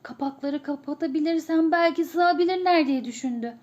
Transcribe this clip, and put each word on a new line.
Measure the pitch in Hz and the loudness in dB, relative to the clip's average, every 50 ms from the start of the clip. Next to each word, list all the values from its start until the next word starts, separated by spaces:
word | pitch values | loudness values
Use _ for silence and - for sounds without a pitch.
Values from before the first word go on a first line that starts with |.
| _ | _
"Kapakları | - 233 - 277 269 269 - 277 285 285 294 285 | -16 -10 -6 -6 -6 -6 -6 -6 -4 -4 -4 -4
kapatabilirsem | 294 285 277 - 285 294 - 330 294 262 311 302 330 330 330 311 - 330 320 330 320 | -6 -8 -8 -6 -10 -8 -6 -4 -4 -2 -2 0 0 0 -2 -2 0 2 2 4 4
belki | 349 339 339 339 330 339 330 | 4 4 2 2 2 0 -4
sığabilirler." | - - 339 349 349 349 320 349 359 370 370 359 359 349 330 294 | -2 0 2 4 4 4 4 2 2 0 0 2 4 4 4 4
diye | 277 269 254 226 | 2 0 -2 -2
düşündü. | 240 240 - - 254 240 233 226 233 233 - | -6 -10 -6 -6 -6 -4 -4 -6 -8 -10 -12